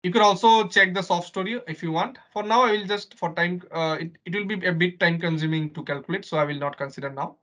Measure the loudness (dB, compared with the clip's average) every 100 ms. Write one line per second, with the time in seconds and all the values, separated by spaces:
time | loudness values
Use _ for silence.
0 | 2 6 6 6 6 6 4 4 4 0
1 | 0 -2 -2 -6 -4 -6 -10 -8 -4 -2
2 | -2 -6 _ -8 2 4 4 2 -2 -6
3 | -6 -8 -6 -2 -2 -2 -6 -4 -2 -2
4 | -6 _ -8 -6 -4 -2 -2 0 0 2
5 | 0 2 -2 -2 -2 -2 -4 -8 -8 -8
6 | -6 -8 -4 -2 -2 -2 -6 -6 -10 -8
7 | -10 -8 -8 -10